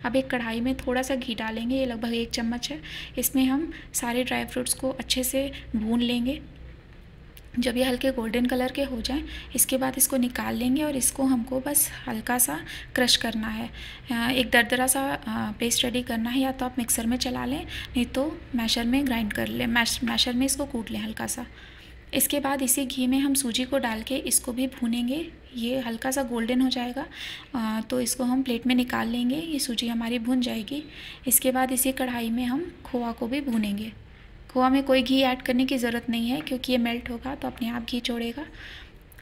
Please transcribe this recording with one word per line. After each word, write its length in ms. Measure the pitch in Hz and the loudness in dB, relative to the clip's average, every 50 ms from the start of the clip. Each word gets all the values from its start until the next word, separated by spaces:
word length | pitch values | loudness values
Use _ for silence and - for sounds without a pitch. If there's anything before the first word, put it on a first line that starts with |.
| - | -4
अब 120 | 247 220 | 2 2
एक 140 | 269 262 269 | 2 2 2
कढ़ाई 300 | - 247 233 226 226 233 | 0 -2 0 -2 -2 0
में 160 | 233 254 262 | 0 0 0
थोड़ा 260 | 262 - 262 247 254 262 | 0 -2 0 0 0 2
सा 120 | 262 277 | 2 0
घी 200 | 254 247 - 226 | -2 -2 -4 -4
डालेंगे, 420 | 202 226 220 220 220 233 240 262 | -4 -4 -4 -4 -2 0 0 2
ये 100 | 269 262 | 2 2
लगभग 280 | 254 233 220 226 233 233 | 0 0 -2 -2 -2 0
एक 160 | 233 233 233 | 0 -2 -2
चम्मच 400 | - - 233 226 240 240 - - | -2 -2 -2 -2 -2 -2 -4 -6
है। 120 | 285 311 - - - - - - - - | -8 -8 -10 -10 -10 -10 -10 -6 -4 -2
इसमें 260 | 247 - - 262 262 | -2 2 4 4 4
हम 280 | 262 262 277 339 - - - - - - | 4 4 2 0 -2 -6 -10 -14 -8 -6
सारे 300 | - - 240 233 247 254 | -4 -2 0 0 0 0
ड्राई 200 | 247 247 240 240 | 0 0 -2 -2
फ्रूट्स 300 | 233 - 254 247 247 - | -2 -4 -4 -2 -2 -2
को 160 | - - 262 | -2 -2 -2
अच्छे 340 | 262 262 254 - - 254 254 | -4 -4 -4 -2 -2 0 0
से 280 | 254 - 269 277 277 269 - - - - | 0 0 0 0 -2 -4 -8 -8 -4 -2
भून 240 | 226 214 220 233 240 | -2 0 2 2 2
लेंगे। 420 | 240 240 247 240 240 254 285 311 302 - - - - - - - - - - - - - - - - - - - - - - 247 | 2 2 2 0 0 0 -2 -4 -6 -12 -16 -16 -16 -16 -18 -18 -20 -20 -20 -20 -20 -20 -20 -20 -20 -20 -20 -20 -18 -6 -2 0
जब 180 | 240 254 226 | 0 2 2
ये 80 | 247 254 | 2 2
हल्के 260 | 262 247 247 - 269 | 2 2 2 2 2
गोल्डन 360 | 262 247 226 226 214 240 247 | 2 2 0 0 2 2 2
कलर 260 | 247 269 247 254 254 254 | 4 2 2 0 0 0
के 100 | 285 277 | 0 -2
हो 180 | 254 254 226 | -2 -2 -4
जाएं, 240 | 220 - 254 302 311 - - - - - - | -2 -2 -2 -2 -2 -4 -8 -10 -12 -4 0
इसके 200 | 247 - - 262 | 0 2 2 2
बाद 180 | 262 262 262 254 | 2 2 0 2
इसको 200 | 269 262 - - | 2 2 2 4
निकाल 380 | 262 247 247 247 - 214 220 226 | 2 2 2 0 -2 -2 -2 -2
लेंगे 280 | 226 240 254 254 285 302 | 0 2 2 2 2 2
और 140 | 302 285 | 0 0
इसको 260 | 262 240 - - - 269 | 0 0 0 0 2 2
हमको 380 | 269 262 240 226 - 254 262 | 4 4 2 2 0 -2 -2
बस 300 | 262 285 294 285 - - - - - 262 | -2 0 2 2 2 2 -2 -6 -8 -6
हल्का 300 | 233 220 220 - 247 247 | -6 -4 -2 -2 2 2
सा 220 | 254 - 285 311 339 - - - - - - | 2 0 0 -4 -8 -8 -10 -12 -12 -4 0
क्रश 220 | - 247 247 - | 2 4 6 4
करना 320 | - - 233 226 226 220 226 | 4 2 0 -2 -2 -4 -4
है, 220 | 220 220 233 226 - - - - - - - - | -4 -6 -6 -8 -8 -12 -12 -14 -14 -14 -6 -4
अ, 200 | 247 233 233 233 | -2 0 0 2
एक 200 | 262 254 254 - | 4 4 4 6
दरदरा 360 | - 240 233 226 247 247 262 | 6 6 6 6 4 2 2
सा, 280 | 262 - 277 269 277 285 | 2 2 2 0 0 -2
अ, 380 | 285 - 226 214 233 226 214 214 | -4 -4 -4 -2 -2 -2 -2 -2
paste 320 | - 240 233 233 - - | -2 0 0 2 2 2
ready 180 | 247 226 247 247 | 2 0 0 -2
करना 280 | - 233 226 226 233 | 0 -2 -2 0 0
है। 100 | 240 269 | 2 2
या 120 | 262 262 262 | 2 2 0
तो 120 | 262 254 | -2 -4
आप 100 | 247 247 - | -4 -2 -2
mixer 280 | 233 - - - 226 | -2 0 0 0 2
में 100 | 226 247 | 0 0
चला 280 | 254 - 254 247 254 247 | 0 0 -2 -2 -2 -2
लें, 200 | 247 262 320 359 | -2 -2 -4 -4
नहीं 420 | - - - - - - 247 240 | -6 -8 -10 -10 -4 0 0 0
तो 320 | - - 254 269 311 320 330 - - - | 2 0 0 0 0 -2 -6 -8 -4 -2
masher 300 | 240 226 226 - 240 233 | -2 0 2 0 2 2
में 220 | 233 247 277 285 | 4 4 4 4
grind 260 | 262 240 226 226 208 - | 2 2 2 0 0 0
कर 160 | - 226 220 | -2 -2 -2
लें, 180 | 220 233 247 | 0 0 0
मैश-, 380 | 233 233 240 233 226 - - - | 2 4 4 2 2 0 0 -2
masher 280 | 226 233 220 - 254 247 | 0 2 2 2 2 2
में 140 | 240 262 | 2 2
इसको 180 | 269 269 - 294 | 2 2 0 -2
कूट 260 | 277 - 240 220 208 | -2 -4 -6 -6 -4
लें 100 | 226 208 | -6 -6
हल्का 260 | 214 220 220 - 226 | -6 -6 -6 -6 -6
सा। 200 | 214 - - 247 - - - - - - - - - - - - - - | -4 -4 -6 -8 -10 -12 -16 -18 -18 -20 -20 -20 -18 -20 -18 -12 -2 0
इसके 260 | 294 - - - 285 | 2 2 2 2 0
बाद 220 | 269 269 277 277 269 | 0 0 0 0 2
इसी 240 | 247 - - 277 | 2 2 0 0
घी 200 | 247 - 262 254 | -2 -2 0 2
में 120 | 247 262 269 | 2 4 4
हम 160 | 277 285 277 | 4 4 2
सूजी 300 | 269 - 240 220 - 254 | 2 2 0 0 -2 0
को 140 | 254 - 277 | 0 2 0
डाल 240 | 247 240 220 220 220 | 2 0 -2 -4 -4
के 140 | - 262 | -4 -4
इसको 360 | 277 - 262 233 - - - 233 | -4 -2 0 0 0 0 -2 -2
भी 140 | 240 262 | -2 -2
भूनेंगे, 680 | 262 262 - 247 233 233 240 240 240 262 311 339 330 - - - - - | -2 -2 -2 -2 0 0 0 0 0 -2 -2 -4 -6 -10 -14 -18 -12 -8
ये 240 | 247 226 233 254 269 | -6 -4 -2 -2 -2
हल्का 300 | 247 233 226 226 - 269 | -2 -4 -4 -4 -2 -2
सा 120 | 262 285 277 | 0 0 0
golden 380 | 233 240 233 226 226 254 254 | 0 0 -2 0 2 4 4
हो 80 | 262 254 | 4 4
जाएगा, 380 | 247 254 240 247 247 269 302 330 - - - - - - - - - | 2 0 -2 -4 -4 -6 -6 -6 -10 -12 -12 -12 -12 -12 -12 -8 -4
अ, 260 | 254 220 220 220 220 | -2 -2 0 0 -2
तो 200 | 220 - 254 254 | -2 0 0 0
इसको 240 | 247 226 - - 254 | 0 0 0 0 2
हम 180 | 240 254 269 269 | 2 2 2 2
plate 240 | 262 240 233 - | 2 0 0 2
में 80 | 247 254 | 4 4
निकाल 340 | 247 247 247 - 226 220 226 | 4 4 2 2 0 0 0
लेंगे। 280 | 233 240 247 240 262 | 0 0 2 2 2
ये 220 | 311 330 330 311 269 | 0 0 -2 -2 -2
सूजी 300 | 262 - 240 214 247 233 | -2 -2 -2 -2 -2 -2
हमारी 300 | 233 226 233 226 240 247 | -2 -2 0 0 -2 0
भून 220 | 226 240 262 254 | 2 2 2 2
जाएगी। 440 | 247 240 226 226 214 - 277 285 302 - - - - - - - - | 2 2 0 -2 -4 -4 -6 -6 -6 -8 -12 -14 -14 -14 -14 -6 0
इसके 240 | 262 226 - - 262 | 2 2 4 4 4
बाद 220 | 254 262 262 254 254 | 4 4 4 4 2
इसी 200 | 247 - 262 262 | 2 2 2 2
कढ़ाई 380 | - 254 247 247 240 233 226 | 2 0 -2 -2 -2 -2 -2
में 140 | 226 240 254 | 0 0 0
हम 280 | 247 247 277 349 359 - - - | 0 0 0 -2 -4 -6 -12 -10
खोआ 280 | - - 247 240 233 226 | -4 -2 -2 -2 -2 -2
को 140 | - 247 | -4 -4
भी 140 | 226 254 285 | -2 -2 -2
भूनेंगे। 520 | 285 277 226 226 214 208 202 202 214 226 - - - - - - - - - - - - - | 0 0 0 2 2 2 0 -2 -4 -6 -10 -14 -18 -20 -20 -20 -20 -20 -20 -20 -20 -2 2
खोआ 140 | 262 254 262 | 4 6 6
में 140 | 262 277 269 | 6 6 6
कोई 200 | 269 262 262 262 | 6 6 6 6
घी 200 | 254 262 269 269 | 6 4 6 6
ऐड 200 | 254 254 262 - | 4 4 2 0
करने 240 | - 254 247 262 | 0 2 4 4
की 120 | 262 277 262 | 4 2 2
ज़रूरत 320 | 233 240 233 240 233 - | 2 0 0 0 -2 -2
नहीं 180 | 233 233 233 233 | -2 0 0 0
है, 100 | 254 311 | 0 -2
क्योंकि 320 | 294 - 262 247 254 - 254 | -2 -2 -4 -4 0 2 2
ये 60 | 247 | 2
melt 320 | 233 233 233 240 240 - | 4 2 0 -2 -4 -6
होगा 240 | 247 233 - 262 285 | -8 -6 -6 -6 -6
तो 140 | 294 - 262 | -4 -6 -6
अपने 200 | 254 - 240 226 | -4 -4 -4 -4
आप 180 | 233 240 226 226 | -2 -4 -4 -4
घी 100 | - 240 | -4 -2
छोड़ेगा। 460 | 240 - 240 233 233 233 233 - 311 - - - - - - - - - - - - - - - | -2 -2 -2 -2 -2 -4 -4 -6 -8 -10 -12 -14 -16 -14 -14 -16 -16 -18 -20 -20 -20 -20 -20 -6